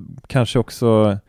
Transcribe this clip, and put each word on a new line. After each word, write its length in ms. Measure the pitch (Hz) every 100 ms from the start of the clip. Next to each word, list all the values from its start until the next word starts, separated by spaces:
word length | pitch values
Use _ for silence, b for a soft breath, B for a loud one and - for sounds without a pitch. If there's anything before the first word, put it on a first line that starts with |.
| - - -
kanske 320 | 135 117 127
också, 580 | 113 - 120 110 107 101